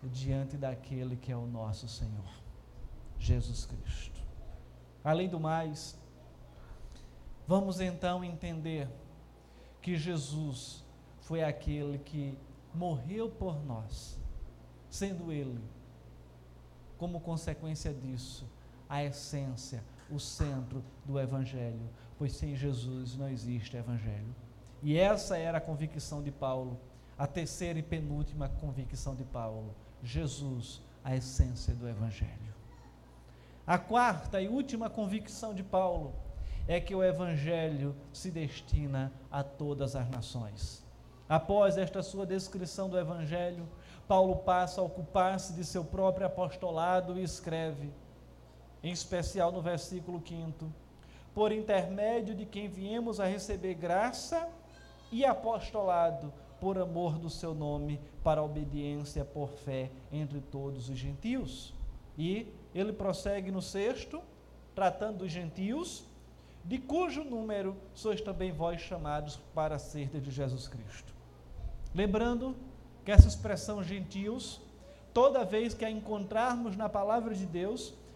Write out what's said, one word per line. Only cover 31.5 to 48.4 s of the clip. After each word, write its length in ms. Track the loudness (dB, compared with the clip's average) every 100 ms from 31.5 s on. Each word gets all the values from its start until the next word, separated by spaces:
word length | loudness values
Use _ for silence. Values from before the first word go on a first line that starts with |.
| 2 -2
do 140 | -2 -4
Evangelho. 640 | -2 -2 -2 -4 -4 -10 -12 -16 -20 -20 -20 -20 -20 -20 -20 -20 -8 2
A 120 | 4
quarta 640 | 4 4 6 4 0 0
e 60 | 2
última 420 | 2 0 -2 -2
convicção 640 | -2 0 -2 -4 -6 -6
de 120 | -4
Paulo 500 | 2 4 4 2 -2 -4 -6 -4 -4 -2 2
é 120 | 2
que 140 | 2
o 80 | 4
Evangelho 920 | 6 4 2 2 2 2 2 0 -2 -4 -10
se 180 | -8 -6
destina 840 | -2 -4 -6 2 2 2 0 -2 -6 -6
a 140 | -4
todas 540 | -4 -4 -2 0 -2 0
as 120 | -2
nações. 760 | -2 -4 -6 -6 -6 -6 -8 -16 -20 -20 -16 0
Após 480 | 2 4 6 8 6
esta 240 | 2 -2
sua 240 | -4 -4
descrição 640 | -2 -2 -2 -6 -6 -4 -2
do 80 | 0
Evangelho, 720 | 0 -2 -2 0 -2 -2 -8 -12 -16 -12 6
Paulo 300 | 8 8 6
passa 440 | 6 6 6 2
a 40 |
ocupar-se 720 | 0 -2 2 6 6 4 -2
de 100 | -6
seu 180 | -4 -2
próprio 440 | -2 4 4 6 2
apostolado 920 | 2 0 0 -2 2 4 4 4 0
e 40 |
escreve, 680 | -2 -4 -2 -2 0 -2 -6 -10 -16 -20 -20 -20